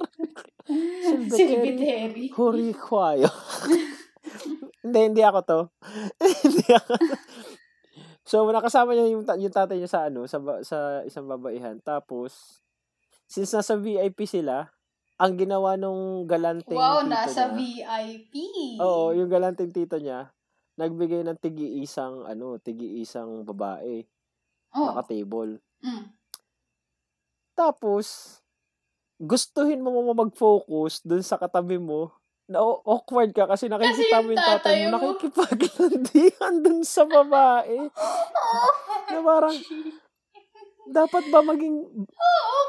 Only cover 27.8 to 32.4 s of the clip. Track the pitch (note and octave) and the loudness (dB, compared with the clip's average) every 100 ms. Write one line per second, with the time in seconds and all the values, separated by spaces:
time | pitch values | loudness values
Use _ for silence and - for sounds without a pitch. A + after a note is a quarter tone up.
27.8 | A3 G3+ G#3+ - - - _ _ _ _ | -2 -2 -4 -12 -20 -20 _ _ _ _
28.8 | _ _ _ _ D#3+ B3 - D4 D4 C#4 | _ _ _ _ -2 -2 -2 -2 0 0
29.8 | B3+ B3 A#3+ A#3 A3 - G#3+ G#3 - D#3 | -2 -2 0 0 -2 2 4 4 2 -4
30.8 | D#3 - E3 F3 F#3 F#3+ F3+ F3+ F3+ F3+ | -2 -4 -2 -2 -2 -4 -2 -2 -2 -4
31.8 | E3 D3+ E3 _ _ _ | -4 -6 -6 _ _ _